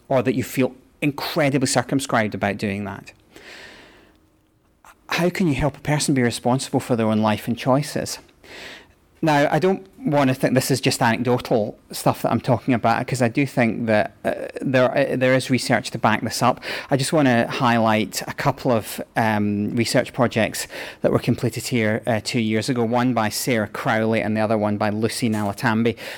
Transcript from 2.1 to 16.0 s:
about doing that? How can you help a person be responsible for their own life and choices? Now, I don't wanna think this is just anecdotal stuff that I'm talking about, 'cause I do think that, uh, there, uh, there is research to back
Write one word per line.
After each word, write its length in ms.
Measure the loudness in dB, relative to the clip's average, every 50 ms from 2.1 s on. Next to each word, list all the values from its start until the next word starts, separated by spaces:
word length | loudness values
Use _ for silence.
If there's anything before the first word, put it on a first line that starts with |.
| 0 0 0 0 -2
about 220 | -2 -2 -2 -2
doing 260 | -2 -4 -4 -4 -4 -6
that? 300 | -8 -10 -12 -16 -20 -20 _ _ _ _ -20 -20 -20 -20 -20 -20 -20 -20 -20 -20 -20 -20 -20 _ _ _ _ _ _ _ _ _ _ _ _ _ _ _ _ _ -20 -20 _ _ -6
How 200 | -2 0 0 0
can 180 | 0 2 2
you 80 | 2 2
help 220 | 2 0 -2 -2
a 40 | -4
person 320 | -4 -2 -2 0 0 0 2
be 80 | 2
responsible 580 | 2 2 0 0 0 0 0 0 -2 -2 -2 -2
for 160 | 0 0 0
their 120 | 0 2
own 140 | 2 2 2
life 260 | 2 2 0 0 -2
and 100 | -4 -6
choices? 600 | -2 0 2 2 2 0 -2 -6 -6 -6 -6 -8 -12 -14 -20 _ _ -20 -20 -20 -18 -18 -18 -18 -20 -20 _ _ _ _ _ _ _
Now, 280 | 0 2 2 4 2 2
I 80 | 2
don't 300 | 2 2 2 0 -2 -6 -16 _
wanna 380 | -8 -4 0 2 4 4 2 2
think 180 | 0 0 2 2
this 160 | 2 2 2
is 100 | 0 0
just 220 | 2 0 0 2
anecdotal 800 | 2 2 2 2 2 0 0 0 0 0 0 0 0 -2 -6 -12 _ _
stuff 300 | -12 0 0 0 0 2
that 100 | 0 0
I'm 80 | 0 0
talking 360 | 2 0 0 0 2 0 0
about, 320 | 2 2 2 2 2 0
'cause 120 | -4 -2 0
I 100 | 0 0
do 180 | 2 0 -2
think 400 | 0 0 0 0 2 0 -2 0
that, 260 | 2 2 2 2 0 -6 _ -4
uh, 100 | -4 -4 -4 -8 -10 -10 -6
there, 340 | -4 0 4 4 4 4 2
uh, 200 | 0 0 0 0
there 180 | 0 2 2 2
is 160 | 2 2 0
research 400 | -2 -2 2 2 0 0 0 -4
to 80 | -6
back 240 | 0